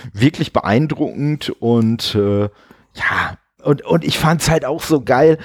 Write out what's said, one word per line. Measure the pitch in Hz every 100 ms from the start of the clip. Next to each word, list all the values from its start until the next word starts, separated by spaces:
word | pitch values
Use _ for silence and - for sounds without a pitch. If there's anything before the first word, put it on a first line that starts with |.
| -
wirklich | 98 131 - 160
beeindruckend | - - 110 156 151 135 82 147 151 - -
und, | 117 117 110 117 - 107
äh, | 101 101
ja, | 104 - _ _ _ - - - - 90 _ _
und, | 147 143
und | - 170 147
ich | -
fand's | 156 165 -
halt | 160
auch | 135 160
so | - 156
geil, | 113 127 160 156